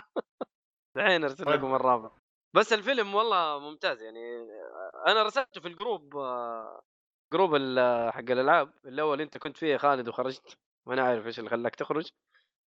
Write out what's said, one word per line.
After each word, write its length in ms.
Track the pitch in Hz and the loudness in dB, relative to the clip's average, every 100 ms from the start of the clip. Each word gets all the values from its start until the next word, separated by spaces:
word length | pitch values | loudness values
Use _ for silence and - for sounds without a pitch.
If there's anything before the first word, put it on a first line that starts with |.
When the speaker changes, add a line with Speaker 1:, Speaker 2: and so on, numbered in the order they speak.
| - - - - - | 0 -10 -10 -12 -14
Speaker 1:
<laughs> 500 | _ _ _ _ 131 | _ _ _ _ 0
الحين 260 | 202 175 | 2 4
أرسل 240 | 147 135 143 | 0 -2 0
Speaker 2:
وان 80 | 147 | 0
Speaker 1:
لكم 140 | 135 | 2
Speaker 2:
باك. 80 | 131 | 2
Speaker 1:
الرابع. 280 | 127 123 110 _ _ _ _ 175 | 4 2 0 _ _ _ _ 2
بس 180 | 220 | 4
الفيلم 420 | 220 202 269 202 202 | 2 0 0 0 0
والله 440 | 226 190 165 143 | 2 2 0 -4
ممتاز، 420 | 147 151 185 123 | -8 -6 -6 -6
يعني، 180 | 110 113 117 120 113 104 67 71 95 - 165 | -10 -12 -10 -10 -12 -14 -14 -12 -14 -2 2
أنا 160 | 214 | 2
رسلته 380 | 214 269 262 185 | 2 0 -4 -8
في 60 | 175 | -12
الجروب، 500 | 170 226 190 143 143 | -8 -6 -6 -6 -8
آه، 640 | 131 123 120 113 107 - - _ _ _ - | -6 -6 -6 -8 -12 -16 -20 _ _ _ -4
جروب 220 | 160 190 147 | 2 4 4
ال-، 560 | 135 127 123 120 117 | 2 4 4 4 0
حق 60 | - | -2
الألعاب، 540 | 120 123 139 170 139 _ 135 | -2 2 4 4 4 _ -12
اللي 160 | 135 | -4
هو 120 | 156 | -2
اللي 100 | 143 | -2
أنت 140 | 147 170 | -4 -8
كنت 200 | 151 135 | -10 -4
فيه 100 | 160 | 0
يا 40 | 131 | 2
خالد 300 | 143 135 117 | 4 2 0
وخرجت، 500 | 117 127 131 - - _ _ - | -4 -4 -6 -14 -20 _ _ -4
ما 60 | |
أنا 80 | 127 | 0
عارف 220 | 127 120 110 | 2 2 -2
إيش 140 | 117 | -8
اللي 100 | 107 | -4
خلاك 260 | 117 120 - | -2 -2 -4
تخرج. 340 | 147 151 175 _ _ _ _ _ | -4 -4 -6 _ _ _ _ _